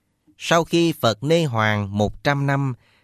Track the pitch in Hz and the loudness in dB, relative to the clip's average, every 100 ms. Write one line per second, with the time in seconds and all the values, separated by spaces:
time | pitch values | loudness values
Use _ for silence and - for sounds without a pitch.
0 | _ _ _ _ - 170 160 170 170 - | _ _ _ _ 0 0 2 0 0 0
1 | 117 104 143 170 151 113 107 104 98 104 | -2 -2 0 0 2 0 0 0 -4 -2
2 | 104 - 143 139 139 139 135 120 _ _ | -2 -2 -4 -2 0 -2 -2 -6 _ _